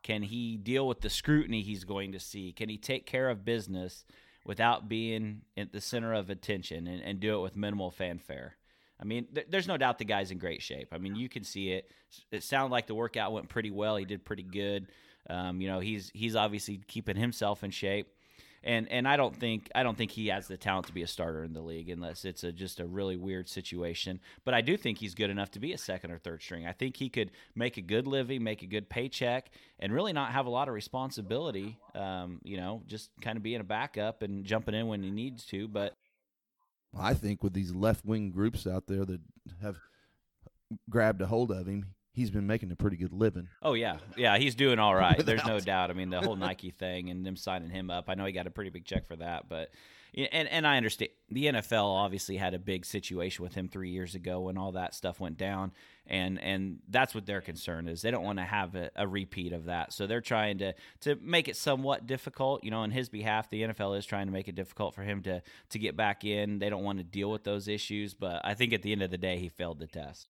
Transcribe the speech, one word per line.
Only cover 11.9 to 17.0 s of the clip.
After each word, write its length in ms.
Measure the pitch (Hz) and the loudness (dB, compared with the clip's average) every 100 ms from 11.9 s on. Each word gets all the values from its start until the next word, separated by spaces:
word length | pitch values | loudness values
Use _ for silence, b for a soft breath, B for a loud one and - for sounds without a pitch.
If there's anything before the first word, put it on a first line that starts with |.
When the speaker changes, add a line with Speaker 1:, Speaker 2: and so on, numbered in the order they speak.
| b b - _ | b b -20 _
Speaker 1:
It 120 | 104 | -8
sounded 300 | - 135 135 | 0 2 4
like 140 | 123 113 | 2 0
the 80 | |
workout 380 | 110 113 117 101 | -2 -2 0 -2
went 180 | 110 - | -2 -2
pretty 200 | 120 110 | -4 -2
well. 260 | 101 107 107 | 0 2 0
He 100 | 95 | -2
did 180 | 101 | -6
pretty 180 | - 101 | -6 -8
good. 440 | 92 98 101 101 92 B B B - | -4 -2 0 0 -4 B B B -8
Um, 320 | 87 90 90 | -4 -2 -2
you 80 | 95 | 0
know, 120 | 95 | 0
he's, 300 | 101 107 92 | 0 -4 -6
he's 200 | 104 113 | -4 0
obviously 460 | 110 104 104 98 98 98 | 4 2 2 -4 -8 -6
keeping 280 | 113 | -6